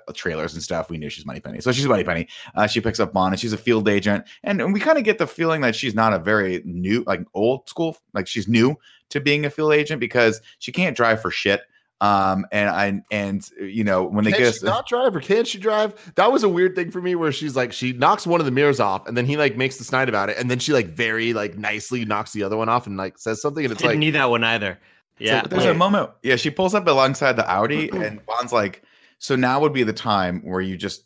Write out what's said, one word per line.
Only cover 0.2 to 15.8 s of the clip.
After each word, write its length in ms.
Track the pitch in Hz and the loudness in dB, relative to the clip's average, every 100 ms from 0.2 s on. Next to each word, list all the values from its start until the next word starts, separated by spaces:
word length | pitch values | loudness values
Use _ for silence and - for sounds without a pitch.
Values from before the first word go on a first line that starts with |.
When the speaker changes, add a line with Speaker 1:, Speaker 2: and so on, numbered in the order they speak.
| 87 78 80 80 | -6 -4 -6 -6
Speaker 1:
and 80 | |
stuff, 260 | - 85 80 | -6 -6 -6
we 80 | 82 | -8
knew 100 | 73 | -10
she's 160 | - 73 | -12 -12
Moneypenny. 360 | 64 - 57 | -12 -12 -6
So 100 | 127 | -2
she's 140 | 127 139 | 0 2
Moneypenny. 420 | 104 87 85 85 - - - | 2 0 -2 -4 -12 -8 0
Uh, 100 | 107 | 0
she 160 | 113 | 0
picks 180 | 113 - | -2 -2
up 140 | 92 | -2
Bond, 200 | 95 92 | 0 0
and 60 | 95 | 0
she's 140 | 117 | -4
a 40 | 107 | -4
field 280 | 120 110 104 | 2 2 4
agent. 380 | 101 104 101 - - | 2 2 -2 -4 -10
And, 160 | - 202 | -4 -2
and 140 | 160 | 0
we 60 | 202 | 0
kinda 240 | 302 311 | 2 2
get 160 | 214 208 | 2 0
the 80 | - | -2
feeling 340 | - 165 156 | -2 -2 0
that 140 | 123 110 | 0 0
she's 180 | 127 | -2
not 200 | 107 110 | 2 2
a 60 | 95 | 2
very 440 | 90 107 92 90 90 | 2 2 2 -2 -6
new, 380 | 87 92 120 - | -4 0 0 0
like, 160 | 90 - 98 | -4 -4 -2
old 340 | 113 135 - | 0 0 -6
school, 280 | - 165 - _ | -4 -4 -6 _
like, 120 | 101 90 | -8 -6
she's 200 | 113 95 | -6 2
new 280 | 117 127 151 _ _ - | 4 4 2 _ _ -8
to 100 | 160 | -2
being 260 | 143 147 147 | 0 0 0
a 60 | |
field 220 | 156 151 | 0 2
agent 260 | 151 151 143 | 4 2 -2
because 420 | 117 123 113 - - - | 0 4 2 2 -10 -16
she 140 | - | -8
can't 260 | 165 180 120 | -2 -2 2
drive 240 | 113 110 | 2 2
for 80 | 90 | -2
shit. 320 | - 101 101 - _ _ - | -2 0 0 -4 _ _ -2
Um, 480 | 101 101 95 95 92 | 2 4 2 0 -2
and 180 | 104 101 | 0 0
I, 280 | 90 101 98 - | 0 -2 -2 -4
and, 360 | 104 101 98 - - | -4 -4 -6 -8 -14
you 240 | 95 110 | -8 -2
know, 200 | 104 92 | 2 2
when 220 | 92 104 107 | 2 2 2
they 60 | |
Speaker 2:
Can 80 | 190 | 4
Speaker 1:
get 140 | 123 110 | 2 2
Speaker 2:
she 100 | 190 | -2
not 220 | 220 - | -2 -2
drive, 280 | 247 254 175 | 0 0 0
or 40 | |
can 260 | 156 220 226 | 0 0 0
she 140 | 190 | -2
drive? 540 | 214 214 | 0 0